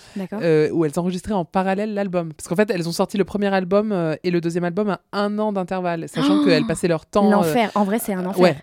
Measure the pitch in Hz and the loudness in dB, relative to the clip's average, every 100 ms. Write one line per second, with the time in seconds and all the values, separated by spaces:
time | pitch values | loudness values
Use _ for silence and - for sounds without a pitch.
0 | - 202 185 202 165 156 151 143 160 175 | -16 -12 -8 -4 2 2 2 2 0 -2
1 | 180 180 202 208 165 190 190 190 220 202 | -2 -4 -4 -4 -2 -2 0 -2 -4 -4
2 | 202 180 165 151 - 175 208 185 165 170 | -4 -4 -4 -8 -4 0 0 -2 -4 -2
3 | 190 - - 202 202 190 180 202 214 190 | -2 -2 -2 -2 0 0 0 0 0 0
4 | 165 151 180 175 165 170 175 170 208 180 | -2 -2 -2 0 0 -2 -2 -2 -2 -4
5 | _ 202 208 208 214 196 180 190 180 165 | _ -4 -2 0 -2 -2 -2 -4 -2 -4
6 | - 262 277 294 285 156 226 165 180 160 | -4 -2 2 4 4 4 2 0 0 -2
7 | - 208 208 202 165 156 214 202 196 226 | 0 2 4 4 4 2 2 0 0 0
8 | - 190 180 - 180 139 | -2 -4 -2 4 4 4